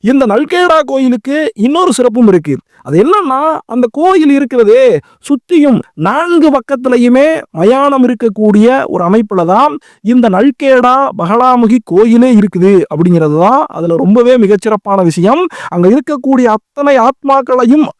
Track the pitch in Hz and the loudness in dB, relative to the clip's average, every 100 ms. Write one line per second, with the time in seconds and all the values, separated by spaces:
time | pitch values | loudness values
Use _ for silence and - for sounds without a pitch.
0 | 208 269 247 208 311 359 359 320 269 269 | 0 0 0 0 -2 -2 0 0 0 -2
1 | 254 247 262 294 294 - 233 311 359 247 | -2 -2 -4 -4 -6 -4 -2 0 -2 0
2 | 240 226 226 185 151 135 _ _ - 156 | 0 2 2 2 -2 -8 _ _ -4 0
3 | 262 415 339 262 311 311 _ 240 240 277 | 2 0 -2 -2 -2 -4 _ -4 -4 0
4 | 349 381 311 277 277 247 208 240 262 156 | 0 2 2 0 -2 0 2 4 2 0
5 | _ _ - 285 _ 349 285 233 - - | _ _ -6 -6 _ 0 2 0 -4 -6
6 | 170 269 349 339 311 277 240 277 254 247 | -4 -2 -2 0 2 0 -4 -6 -2 0
7 | 240 254 302 320 - 160 190 262 277 277 | 2 2 2 -2 -8 -2 0 2 0 0
8 | 254 240 233 208 214 208 226 262 - 180 | 0 0 -4 -2 0 2 2 0 -4 -4
9 | 175 220 214 190 170 202 294 294 _ _ | -2 -2 -2 -4 0 0 0 -4 _ _
10 | 202 247 233 185 269 254 277 262 247 262 | -2 0 2 2 0 0 0 2 2 0
11 | 269 185 175 226 254 247 226 240 - 175 | -2 -6 -4 0 0 2 2 0 0 0
12 | 226 233 254 220 202 180 190 190 151 151 | 2 2 4 2 0 0 2 2 0 -2
13 | 180 170 156 151 185 262 - - 170 165 | 0 2 0 0 0 0 -4 -6 -4 -2
14 | 175 226 240 254 196 208 220 208 208 196 | 0 2 2 2 2 0 -2 -4 -2 -2
15 | 175 165 185 294 359 - - 175 180 254 | 0 0 0 0 -4 -8 -10 -2 2 0
16 | 285 294 262 262 240 220 _ - 285 269 | -2 -6 -2 0 0 -2 _ -6 -2 2
17 | 226 277 277 269 262 254 240 294 294 | 0 -2 -2 -2 0 -2 2 2 0